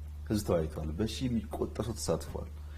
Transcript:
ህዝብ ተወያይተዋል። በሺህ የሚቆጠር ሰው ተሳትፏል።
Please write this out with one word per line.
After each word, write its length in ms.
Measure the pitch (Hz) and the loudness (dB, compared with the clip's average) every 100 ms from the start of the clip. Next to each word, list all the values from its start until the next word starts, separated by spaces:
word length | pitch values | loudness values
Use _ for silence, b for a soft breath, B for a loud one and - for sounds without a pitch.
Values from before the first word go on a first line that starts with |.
| - - - | -8 -8 0
ህዝብ 180 | 107 | 2
ተወያይተዋል። 480 | 104 90 80 80 78 | 6 4 4 0 -2
በሺህ 320 | 78 110 - | 0 0 0
የሚቆጠር 640 | 131 117 - - - - 113 | 0 2 0 -2 -2 -2 -2
ሰው 100 | 110 | -2
ተሳትፏል። 540 | - 80 - - 76 - B | 0 0 0 -6 -6 -8 B